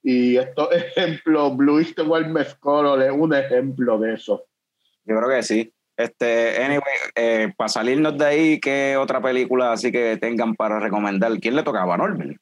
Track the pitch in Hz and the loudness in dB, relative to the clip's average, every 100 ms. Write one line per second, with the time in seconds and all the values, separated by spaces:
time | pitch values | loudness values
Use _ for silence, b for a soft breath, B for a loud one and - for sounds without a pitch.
0 | 135 123 123 123 127 - 156 175 170 170 | 2 2 4 2 0 -4 0 0 0 -2
1 | 180 151 165 156 143 131 143 151 165 - | -2 -2 0 2 2 2 4 4 0 -2
2 | 156 165 156 160 135 - 143 147 147 135 | 0 0 0 -2 -4 -4 0 2 2 2
3 | 131 139 160 143 135 123 135 131 120 107 | 2 2 2 0 2 0 0 -2 0 0
4 | 110 110 - 98 - _ _ _ _ _ | -2 -4 -4 -6 -6 _ _ _ _ _
5 | - 110 123 131 110 107 113 _ _ - | -4 -2 0 -2 0 -2 -2 _ _ -6
6 | 113 _ 120 117 117 - 131 143 139 135 | -6 _ 0 2 0 0 -2 -2 -2 -6
7 | - - 117 113 110 - 110 117 117 139 | -6 -2 0 2 -2 -2 -4 -2 0 2
8 | 156 143 147 147 160 151 139 139 139 135 | 0 2 2 4 2 2 0 0 0 0
9 | 135 127 127 127 120 127 123 113 117 117 | 0 -2 0 0 0 2 2 0 0 0
10 | 117 110 113 113 113 110 110 107 104 104 | 0 0 -2 -2 -2 -2 -2 -2 -2 -2
11 | 104 98 95 107 110 139 151 107 90 87 | -2 0 0 0 -2 -2 -2 -2 -2 0
12 | 190 185 71 73 | -2 -4 -8 -12